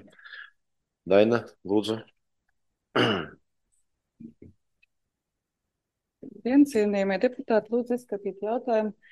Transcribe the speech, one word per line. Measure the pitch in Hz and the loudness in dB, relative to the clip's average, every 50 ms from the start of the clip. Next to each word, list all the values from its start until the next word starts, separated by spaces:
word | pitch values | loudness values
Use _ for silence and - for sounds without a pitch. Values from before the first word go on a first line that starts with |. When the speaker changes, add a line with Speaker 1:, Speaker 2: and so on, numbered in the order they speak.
| - - - - - - - - - - _ _ _ _ _ _ _ _ _ _ - | -14 -20 -20 -20 -20 -20 -20 -20 -20 -20 _ _ _ _ _ _ _ _ _ _ -2
Speaker 1:
Daina, | 87 95 101 107 113 120 113 107 - - _ - | 4 6 6 6 6 2 0 -2 -6 -18 _ -4
lūdzu. | 92 101 107 101 107 113 110 - _ _ _ _ _ _ _ _ _ _ _ _ _ _ _ _ _ - - - - 104 90 78 73 - - _ _ _ _ _ _ _ _ _ _ _ _ _ _ _ - - - - - - - - _ _ _ _ _ _ _ _ _ _ _ _ _ _ _ _ _ _ _ _ _ _ _ _ _ _ _ _ _ _ _ _ _ - | 0 0 0 0 0 -4 -6 -8 _ _ _ _ _ _ _ _ _ _ _ _ _ _ _ _ _ -2 0 0 0 0 -4 -6 -10 -16 -20 _ _ _ _ _ _ _ _ _ _ _ _ _ _ _ -20 -20 -20 -20 -20 -20 -20 -20 _ _ _ _ _ _ _ _ _ _ _ _ _ _ _ _ _ _ _ _ _ _ _ _ _ _ _ _ _ _ _ _ _ -20
Speaker 2:
Labdien, | - - - - 233 262 285 285 | -20 -14 -8 -2 2 4 4 4
cienījamie | 277 - 220 208 208 202 196 196 196 190 190 | 4 4 0 0 0 0 0 0 0 0 0
deputāti, | 240 254 254 - 277 - 226 214 214 220 233 | 0 -2 -2 -2 -4 0 0 0 0 0 -4
lūdzu | 247 233 247 247 240 | -4 -2 -2 -4 -6
izskatīt | - - 208 202 202 196 185 - | -6 -8 -10 -8 -8 -8 -10 -8
jautājumu | 202 214 233 254 247 254 226 220 214 214 - _ _ - | -6 -4 -4 -4 -2 -2 -2 0 -2 -2 -6 _ _ -20